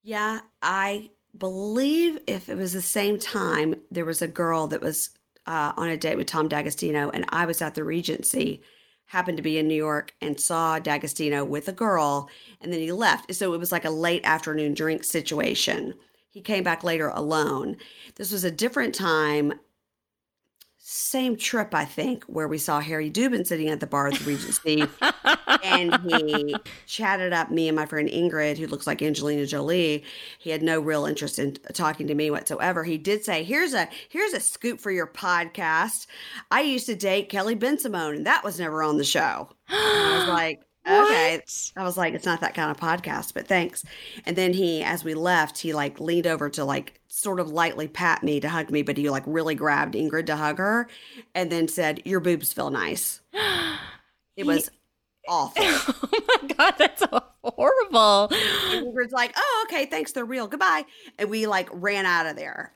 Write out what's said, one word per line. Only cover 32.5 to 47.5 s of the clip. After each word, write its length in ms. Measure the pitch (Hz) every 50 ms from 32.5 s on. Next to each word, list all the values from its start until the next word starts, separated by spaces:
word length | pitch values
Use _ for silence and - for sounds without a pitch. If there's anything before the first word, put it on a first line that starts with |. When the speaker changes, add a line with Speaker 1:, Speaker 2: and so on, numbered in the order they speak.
| 147 - - 180 180 170 160
Speaker 1:
He 140 | 175 160 156
did 260 | 151 196 208 208 214
say, 180 | 220 180 160
"Here's 320 | 160 180 262 302 359 311 269
a, 140 | 208 165 - - - - _
here's 240 | - 330 415 415
a 60 | 349 -
scoop 400 | - - - - - 240 233 -
for 120 | - 208
your 160 | 190 180 165 160
podcast. 960 | - - 208 180 180 170 170 165 - - 175 160 160 160 185 226 - - - - - - - - - - - _
I 80 | - 254
used 260 | 302 294 262 247 240
to 80 | - 220
date 360 | 180 202 196 190 202 196 202
Kelly 260 | - 202 190 220 233
Bensimon, 580 | 208 220 - - - - 254 202 180 160 151 147
and 120 | 151 156
that 180 | 202 285 - -
was 160 | 202 175 165
never 200 | 175 160 156 156 156
on 120 | 151 151
the 60 | 151
show." 460 | 143 139 - - - 135 - 67 - - - _ _ -
And 100 | 370 415
I 380 | 427 427 415 415 403 392 392 381
was 100 | 359 349
Speaker 2:
<gasps> 0 |
Speaker 1:
like, 320 | 349 339 - 320 302 - _ _ _ _ _
"Okay." 480 | 330 - 415 415 427 440 160 160 - 165 160
Speaker 2:
What? 340 | - - - - - - _
Speaker 1:
I 60 | 190
was 140 | 190 180 180
like, 180 | 185 175 165 -
"It's 120 | 160 -
not 160 | 180 170 165
that 120 | 175 - -
kind 160 | 170 160 151
of 60 | 147
podcast, 580 | - 170 160 165 180 180 160 147 - - - -
but 140 | - - -
thanks." 360 | 196 180 170 175 - - - - - - - - - - -
And 120 | - 175
then 160 | 185 185 180
he, 320 | 180 185 190 170 165 156 -
as 180 | - 165 165
we 120 | 160 165 156
left, 440 | 156 165 180 180 165 156 147 - -
he, 140 | - 165
like, 260 | 151 151 143 139 139 -
leaned 300 | 156 160 170 175 165 170
over 200 | 160 147 147 147
to, 140 | 143 - 143
like, 360 | 139 135 135 135 - _ _ _ _
sort 320 | - - - 208 190 180
of 80 | 175
lightly 400 | 156